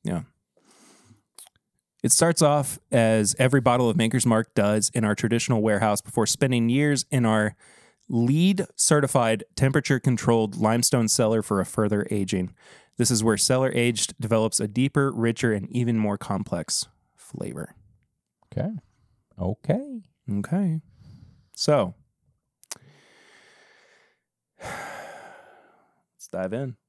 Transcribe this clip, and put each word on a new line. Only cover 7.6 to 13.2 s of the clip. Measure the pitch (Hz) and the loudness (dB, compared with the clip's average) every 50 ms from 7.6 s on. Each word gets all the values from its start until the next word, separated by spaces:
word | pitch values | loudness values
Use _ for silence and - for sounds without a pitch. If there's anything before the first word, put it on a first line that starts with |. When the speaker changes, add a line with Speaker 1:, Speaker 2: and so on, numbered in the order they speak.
| _ - _ _ _ _ _ _ _ - | _ -20 _ _ _ _ _ _ _ -4
Speaker 1:
leed | - 117 117 120 143 156 175 190 202 196 - - _ | -2 0 2 2 2 4 2 2 2 0 -4 -8 _
certified | - - - 156 147 139 131 - 135 120 113 113 101 - _ _ | -2 2 2 4 2 2 2 0 0 2 2 0 -2 -4 _ _
temperature | - 135 131 135 151 - - 139 123 | 0 0 2 2 0 0 0 -2 0
controlled | - 131 123 107 - 117 117 113 110 104 95 | 2 0 0 0 2 2 2 2 2 -2 -2
limestone | 87 107 107 113 120 117 - - 123 113 107 | 0 0 2 2 2 2 2 2 2 2 0
cellar | - - 120 107 113 113 | 0 2 2 2 2 0
for | 107 - 107 98 | 0 0 -2 -2
a | 90 | -2
further | - - - 107 104 104 101 101 - | -2 -2 -2 0 0 0 -2 -2 -2
aging. | 110 104 98 92 - 92 90 90 - _ _ - - - _ _ _ | -4 -4 -2 -2 -2 -4 -4 -4 -8 _ _ -20 -20 -20 _ _ _
This | - 120 123 | -2 0 0
is | 123 107 | 2 2